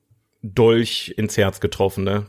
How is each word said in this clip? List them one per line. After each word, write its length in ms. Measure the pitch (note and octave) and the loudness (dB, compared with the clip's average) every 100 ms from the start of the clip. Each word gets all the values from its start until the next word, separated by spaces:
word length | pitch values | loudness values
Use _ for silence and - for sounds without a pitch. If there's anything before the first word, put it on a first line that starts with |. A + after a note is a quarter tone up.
| _ _ _ _ | _ _ _ _
Dolch 720 | A2 G2 A2+ A#2 A2+ - - - | -6 2 4 4 2 -4 -8 -6
ins 200 | G#2+ - | -4 0
Herz 240 | F#2+ - | 0 0
getroffen, 440 | G2+ - G2 - | -6 -2 -2 0
ne? 220 | F#2+ G2+ | -2 -4